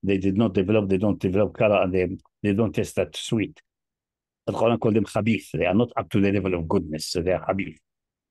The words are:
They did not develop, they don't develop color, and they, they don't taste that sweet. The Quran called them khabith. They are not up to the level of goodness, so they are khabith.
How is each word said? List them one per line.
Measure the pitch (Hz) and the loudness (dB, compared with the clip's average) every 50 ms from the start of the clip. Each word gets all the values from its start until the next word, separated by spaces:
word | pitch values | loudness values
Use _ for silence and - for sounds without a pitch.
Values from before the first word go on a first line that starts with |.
| - | 0
They | 95 98 | 0 0
did | 95 92 98 95 | 0 0 0 2
not | 101 117 110 92 | 2 0 2 2
develop, | 101 95 90 107 110 107 | 0 0 2 2 2 2
they | 95 95 | 2 0
don't | 92 101 107 92 87 | 2 2 0 0 0
develop | - 98 90 98 107 92 85 | -2 0 2 2 0 0 0
color, | - 117 107 104 92 | 2 2 4 4 4
and | 92 92 92 | 2 2 0
they, | 95 92 90 95 98 _ _ _ _ - | 0 0 -2 -4 -8 _ _ _ _ -2
they | 104 101 | 0 2
don't | 98 113 98 - | 2 0 0 0
taste | - 101 - - | -2 -4 -4 -2
that | - 92 - - | -4 -4 -4 -6
sweet. | - - - 120 113 98 - - _ _ _ _ _ _ _ _ _ _ _ _ _ _ _ _ _ _ | -12 -6 -4 -2 -2 -2 -4 -8 _ _ _ _ _ _ _ _ _ _ _ _ _ _ _ _ _ _
The | - 101 | -8 -2
Quran | - 107 117 117 113 | 0 2 2 2 2
called | - 117 104 | 2 2 2
them | 113 101 | 2 0
khabith. | - - 117 101 110 113 - - - - | 0 -2 -2 0 2 0 0 -2 -8 -4
They | 76 85 | -2 0
are | 87 90 | 2 2
not | 104 120 120 - | 2 2 2 -2
up | - 101 82 | -6 -6 -2
to | - 107 | 0 2
the | 98 101 | 2 2
level | 98 101 95 95 90 | 2 0 0 -2 -2
of | 87 82 | -2 -2
goodness, | 80 98 98 82 78 76 78 - | -2 -2 -2 -2 -2 -8 -8 -8
so | - - 90 | -6 -4 -2
they | 82 90 90 | 0 0 -2
are | 80 - | -2 -2
khabith. | - 98 95 95 80 - _ _ _ _ _ _ _ _ _ _ _ | -2 -4 -4 -4 -8 -10 _ _ _ _ _ _ _ _ _ _ _